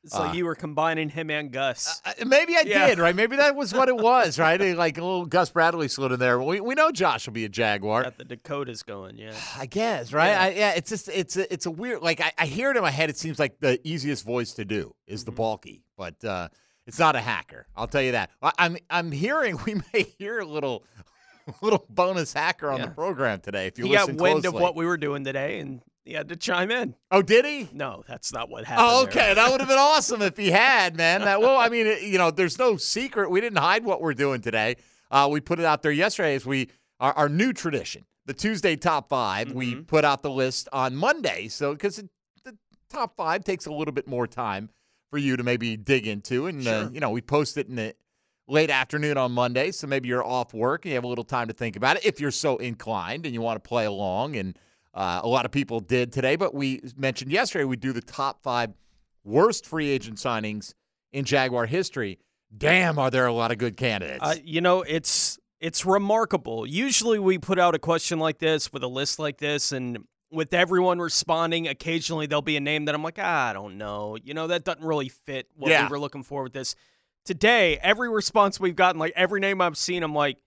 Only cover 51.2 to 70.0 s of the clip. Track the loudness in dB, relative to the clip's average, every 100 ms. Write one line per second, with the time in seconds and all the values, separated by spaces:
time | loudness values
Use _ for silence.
51.2 | -4 -4 -4 -4 -6 0 2 4 2 -2
52.2 | -4 -2 -2 -2 -4 -8 -6 -4 -4 -8
53.2 | -8 -4 -4 -6 -2 -2 0 -2 -2 -2
54.2 | -4 -4 -8 -10 _ _ _ -6 -4 -2
55.2 | 0 0 0 -2 -2 -4 0 0 0 0
56.2 | 0 2 -2 -2 -4 -6 -10 -6 -4 -4
57.2 | -4 -2 0 -2 -2 -2 -4 -6 -8 -6
58.2 | -6 -4 -4 -2 -2 -6 _ _ _ _
59.2 | 0 4 4 2 -6 -4 -2 -2 -4 -6
60.2 | -4 -2 -4 -8 -12 -20 _ _ _ -6
61.2 | 0 2 2 0 0 -2 -4 -6 -8 -8
62.2 | _ _ _ -4 2 4 2 2 2 2
63.2 | 2 2 0 0 -4 -2 -2 -2 -4 -4
64.2 | -4 -4 -4 0 2 2 0 -4 -2 -2
65.2 | -2 -4 _ _ -6 -4 2 2 4 2
66.2 | 2 -2 -2 -8 -4 -2 0 2 2 2
67.2 | 4 2 0 4 4 4 0 0 0 -2
68.2 | -2 0 0 0 -2 -6 -6 -4 -4 -4
69.2 | -6 -4 -4 -2 -2 -4 -6 -8